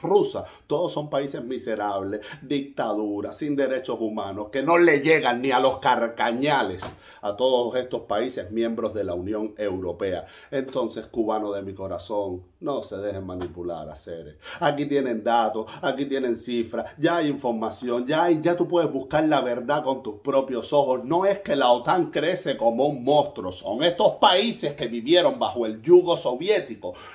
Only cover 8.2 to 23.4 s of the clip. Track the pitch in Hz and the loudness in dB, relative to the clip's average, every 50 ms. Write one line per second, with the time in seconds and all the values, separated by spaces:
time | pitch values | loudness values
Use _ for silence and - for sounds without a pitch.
8.2 | 123 131 - 123 92 90 110 113 117 117 113 113 113 101 - 107 101 90 87 90 | -2 -2 -4 -6 -8 -4 -2 -2 -2 -2 -2 -2 -4 -4 -2 -4 -4 -4 -4 -4
9.2 | 92 98 107 107 107 104 104 - 107 101 92 95 92 87 85 85 98 95 90 85 | -4 -4 -4 -4 -6 -6 -6 -4 -4 -4 -4 -4 -4 -6 -6 -4 -4 -4 -4 -4
10.2 | 85 - - - - - 143 135 131 131 - 131 117 113 - 117 107 - - 120 | -6 -10 -16 -20 -12 -8 -6 -6 -6 -4 -4 -4 -4 -4 -4 -8 -12 -4 -2 0
11.2 | 110 107 107 107 104 104 101 101 98 98 92 95 95 95 90 - - - 107 104 | 0 0 0 -2 -2 -4 -6 -6 -8 -10 -10 -10 -8 -8 -8 -8 -8 -6 -4 -4
12.2 | 101 95 90 90 - - _ _ 170 147 135 117 - - 101 95 101 104 98 98 | -4 -4 -6 -8 -12 -16 _ _ -6 -6 -4 -4 -6 -8 -8 -6 -6 -6 -6 -6
13.2 | 95 92 90 90 90 85 80 87 87 87 85 80 76 76 - - - 95 85 82 | -8 -8 -8 -8 -8 -8 -8 -8 -8 -8 -8 -8 -10 -12 -14 -16 -14 -14 -14 -12
14.2 | 80 73 76 - - - - - 170 147 143 139 147 139 143 139 131 123 113 107 | -14 -16 -18 -18 -18 -16 -6 -2 0 0 0 0 -2 0 0 0 0 0 -2 -2
15.2 | 104 117 117 117 113 107 107 110 110 - - - - 143 131 131 143 139 135 135 | 0 2 4 4 4 2 0 -4 -6 -8 -10 -4 -2 -2 -2 -2 -2 -2 -2 -2
16.2 | 127 120 113 113 - 123 120 117 113 - - 117 117 - - 147 147 165 170 170 | 0 -2 -2 -4 -4 -4 -2 -2 -2 -2 -4 -6 -6 -8 -4 -2 0 2 2 2
17.2 | 156 147 131 - - 120 113 110 113 110 - - 127 120 120 123 123 131 151 156 | 0 0 -2 -2 -2 -2 -2 -2 -4 -6 -6 -6 -4 -2 -2 -2 0 0 2 2
18.2 | - 175 160 - - 170 175 175 175 - 175 170 160 139 135 131 - - 147 156 | 4 4 4 4 2 2 2 2 0 2 2 2 2 2 -2 -4 -4 0 0 2
19.2 | 156 156 151 135 123 123 120 120 117 127 143 151 147 135 135 120 - 107 101 - | 4 4 4 2 2 0 -2 -2 -2 0 0 0 0 -2 -2 -2 -6 -10 -10 -6
20.2 | - 143 135 135 135 - 123 113 110 - 147 143 135 123 131 120 113 131 165 175 | -4 0 2 2 2 0 -2 -6 -2 2 4 4 4 4 2 0 0 0 0 2
21.2 | 190 202 196 196 - - 147 135 131 123 120 120 - 151 175 185 156 - - 156 | 4 2 2 0 -2 0 2 4 6 6 6 4 4 2 2 2 2 0 0 0
22.2 | 147 170 185 - - 156 123 - 113 117 113 120 139 147 143 123 120 135 151 147 | 0 0 0 -2 -2 -4 -2 0 2 2 4 4 2 2 0 0 2 4 4 4
23.2 | 143 - - 117 | 4 2 -4 -8